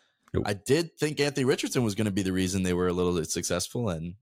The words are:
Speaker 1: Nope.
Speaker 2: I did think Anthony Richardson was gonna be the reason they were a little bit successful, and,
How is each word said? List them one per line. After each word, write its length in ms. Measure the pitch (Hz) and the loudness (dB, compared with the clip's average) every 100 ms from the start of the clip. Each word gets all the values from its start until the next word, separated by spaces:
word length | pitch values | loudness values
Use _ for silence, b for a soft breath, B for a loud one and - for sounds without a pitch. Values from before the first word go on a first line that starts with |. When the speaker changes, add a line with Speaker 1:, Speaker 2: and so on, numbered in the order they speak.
| b b b | b b b
Speaker 1:
Nope. 80 | - - | -2 -2
Speaker 2:
I 60 | |
did 440 | 101 - 156 170 - | -4 2 2 0 -4
think 200 | 151 143 | -4 0
Anthony 240 | 143 139 131 | 0 2 2
Richardson 360 | 160 262 151 | 2 0 0
was 120 | 113 | 0
gonna 160 | 101 107 | 0 0
be 120 | 98 | 0
the 100 | 95 | 0
reason 300 | 92 92 98 | 2 0 0
they 120 | 92 | 0
were 140 | 87 90 | 2 2
a 40 | |
little 220 | 90 90 | 2 2
bit 160 | 87 78 | 0 -2
successful, 580 | - - 87 - 123 113 | -4 -2 -2 -2 -4 -2
and, 280 | 80 85 92 | -4 -6 -12